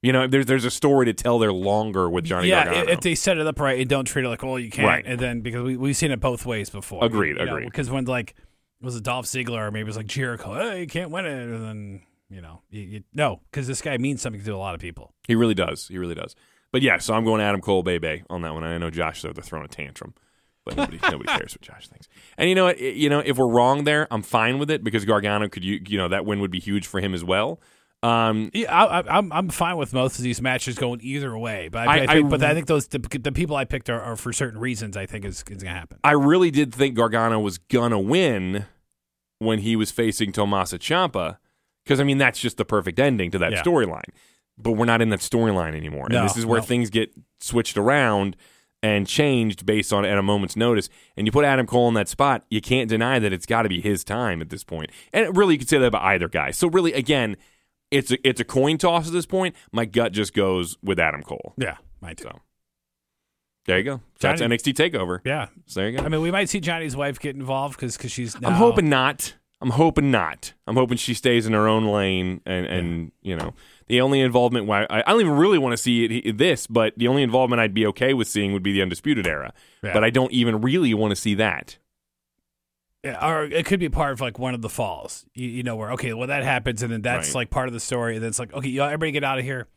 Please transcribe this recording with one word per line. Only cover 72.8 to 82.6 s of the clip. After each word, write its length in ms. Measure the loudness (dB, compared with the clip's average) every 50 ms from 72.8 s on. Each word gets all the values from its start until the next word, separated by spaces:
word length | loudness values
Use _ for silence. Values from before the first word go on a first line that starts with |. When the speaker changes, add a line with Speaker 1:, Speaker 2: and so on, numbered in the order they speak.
| -2 -2 -2 -4 -6 -8 _ _ _
Speaker 2:
Yeah. 80 | -8
Speaker 1:
you 60 | -6
know, 180 | -6 -6 -8 -10 -12 -20 -20 -20 _ _
the 140 | _ 2 2
only 200 | 4 4 4 4
involvement 460 | 2 4 4 4 4 4 2 0 0
why 180 | 0 0 0 0 0
I, 80 | 0 0
I 40 | 2 4 4
don't 80 | 4
even 140 | 4 4 6
really 200 | 6 6 6 6 4
wanna 180 | 4 2 -2 0
see 260 | 0 2 2 4 2
it, 320 | 2 0 -2 -2 -4 2 2
this, 280 | 4 4 4 0 -2
but 280 | 0 2 2 2 2 2 0
the 80 | 2
only 160 | 2 4 4 2
involvement 380 | 4 4 2 2 4 2 2
I'd 120 | 2 2 2
be 120 | 2 2
okay 260 | 2 2 2 2 2 2
with 140 | 2 0 0
seeing 240 | 0 0 0 0 0
would 80 | 0 0
be 100 | 0 2
the 100 | 2 2
Undisputed 440 | 0 -2 -4 0 0 0 0 0
Era. 260 | -2 -2 -4 -6 -10 -14 _ _ _ _ _ -8
Speaker 2:
Yeah. 100 | -2 0
Speaker 1:
But 80 | 2 2
I 60 | 4
don't 220 | 4 2 0 2 2
even 280 | 2 2 2 2 0
really 320 | 0 0 2 2 2 2 2
wanna 220 | 2 2 0 0
see 180 | 0 0 -2 0
that. 440 | 2 0 0 0 -4 -8 -14 -18 _ _ _ _ _ _ _ _ _ _ _ _ _ _ _ _ _